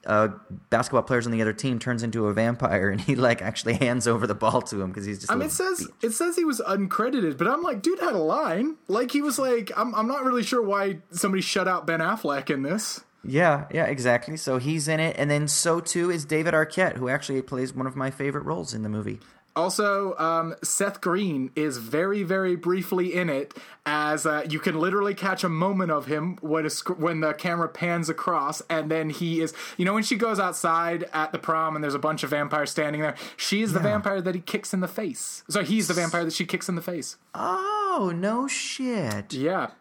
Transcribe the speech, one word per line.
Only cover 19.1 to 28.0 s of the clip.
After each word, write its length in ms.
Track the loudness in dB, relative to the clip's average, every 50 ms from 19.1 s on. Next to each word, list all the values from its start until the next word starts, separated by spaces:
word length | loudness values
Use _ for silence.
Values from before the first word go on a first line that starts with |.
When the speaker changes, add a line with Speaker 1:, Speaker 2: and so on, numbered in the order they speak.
| -8 -8 -12 -20 -20 -20 _ _ _
Speaker 2:
Also, 600 | 0 0 0 2 2 2 2 2 2 0 -2 -2
um, 380 | 0 0 2 2 0 0 -2 -6 -6 -4
Seth 360 | -2 0 0 0 0 -2 -2
Green 520 | -2 0 0 2 2 0 0 0 -2 -2 -2
is 220 | -2 -2 -2 -2
very, 460 | -6 -6 -2 0 0 2 2 2 0 0
very 320 | 0 0 0 2 0 -2
briefly 580 | 0 0 0 0 0 0 0 0 0 0 0 0
in 160 | 0 0 0
it, 240 | 0 -2 -2 -6 -10 -18 -18 -20 -20 _ _
as, 400 | -2 0 2 2 2 0 0 0
uh, 180 | 0 0 0 -2 -2
you 100 | -4 0
can 200 | 0 0 0 2
literally 340 | 0 2 2 2 2 0 -2
catch 300 | 0 -2 -2 0 0 0
a 40 |
moment 440 | -2 0 2 2 2 2 2 2 2
of 160 | 0 0 0
him 320 | -2 -2 -2 -2 -4 -6 -6
when 240 | -2 0 0 0 0
a 60 | 0
sc-, 260 | -2 -4 -4 -4 -2
when 220 | 0 0 0 0 2
the 140 | 0 0 0
camera 320 | 0 -2 -2 0 0 0 -2
pans 400 | -2 -2 0 0 0 0